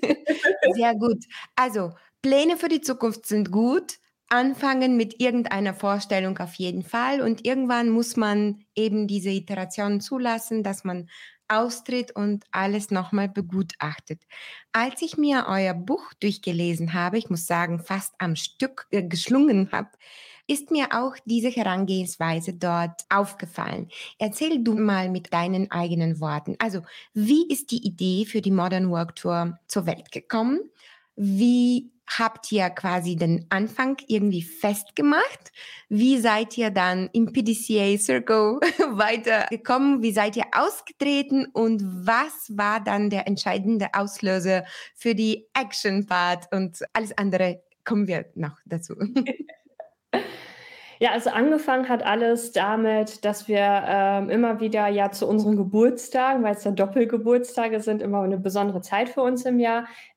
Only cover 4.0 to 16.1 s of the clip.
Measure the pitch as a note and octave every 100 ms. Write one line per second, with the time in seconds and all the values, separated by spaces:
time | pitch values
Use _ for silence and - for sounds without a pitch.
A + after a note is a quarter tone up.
4 | _ _ - B3 C4 C4 C#4 C4 B3+ A#3+
5 | A3+ - B3 A#3+ A#3 G3 G3+ F#3+ G3+ G3+
6 | G3+ G3 F#3+ F#3 F3+ - F3+ F3+ F3+ A#3
7 | B3 C#4 A#3 A3+ - C4+ B3+ A#3+ A#3 A3+
8 | A#3 - G#3+ G#3 G#3 G#3 _ - A3 G#3+
9 | G#3 G3+ F#3 G3 F3+ F#3+ F3+ - G3+ G3+
10 | G3+ C4 B3 A3+ - A3 G3+ G3 F#3+ F3+
11 | E3+ - - - - G#3+ A#3+ A#3 - B3
12 | B3 - G#3 G#3 - F#3+ G3 G#3 G3+ F#3+
13 | F3+ G#3 G3+ G3+ F3 F#3 E3+ - D3+ D#3
14 | - D#3+ _ - - - - A3+ B3 B3+
15 | E4 - D4 C4+ - F#3+ F#3+ F3 F#3 D#4+
16 | -